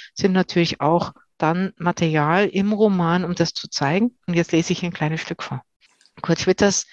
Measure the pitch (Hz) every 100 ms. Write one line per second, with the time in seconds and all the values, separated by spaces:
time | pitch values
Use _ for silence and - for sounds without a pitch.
0 | - - 196 185 180 175 170 - 147 170
1 | - - _ - 156 175 190 - 175 -
2 | 165 156 147 180 202 196 202 214 214 185
3 | 165 175 175 175 170 - - - 139 185
4 | 240 _ - 170 170 160 - 180 175 -
5 | 151 160 - 175 - 131 - _ _ _
6 | _ - - 165 - 185 202 - -